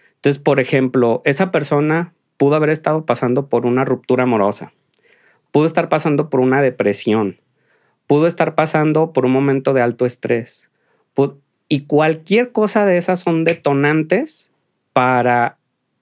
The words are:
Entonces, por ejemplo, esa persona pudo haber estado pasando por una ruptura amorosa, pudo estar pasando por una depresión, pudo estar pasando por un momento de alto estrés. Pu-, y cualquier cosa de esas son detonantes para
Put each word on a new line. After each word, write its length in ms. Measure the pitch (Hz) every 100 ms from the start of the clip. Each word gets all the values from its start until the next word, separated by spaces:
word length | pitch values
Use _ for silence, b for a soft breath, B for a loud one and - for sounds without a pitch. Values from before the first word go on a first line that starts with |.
| b b
Entonces, 240 | 143 143
por 160 | 151 139
ejemplo, 600 | 127 139 131 131 117 113
esa 260 | - 139 190
persona 600 | 160 147 147 151 160 170 _ _ -
pudo 200 | 139 156
haber 140 | 151
estado 340 | 156 156 156 156
pasando 420 | - - 127 143
por 180 | 120 120
una 180 | 127
ruptura 380 | 135 127 - 127
amorosa, 480 | 127 113 101 104 - _ _ b b b b b _
pudo 160 | 143 156
estar 220 | 160 160
pasando 420 | 156 160 143 147
por 100 | 135
una 220 | 127 131
depresión, 760 | 139 123 107 101 - 107 101 - _ _ _ _ _ _ -
pudo 200 | 143 165
estar 280 | 170 160
pasando 580 | 156 156 160 156 151 165
por 120 | 135
un 80 | 127
momento 400 | 131 139 139 135
de 100 | 131
alto 220 | 120 113
estrés. 680 | 123 - - 120 113 - _ _ _ _ _
Pu-, 220 | - 139 - _ _ -
y 140 | 147 143
cualquier 640 | 147 156 160 160 208 247
cosa 320 | 240 214 220
de 140 | 202 175
esas 220 | 175 180
son 240 | 180 165
detonantes 1080 | 165 165 - 139 143 156 156 190 311 - - _ _ _ _
para 640 | - 127 127 120 120 117 - _ _ _ _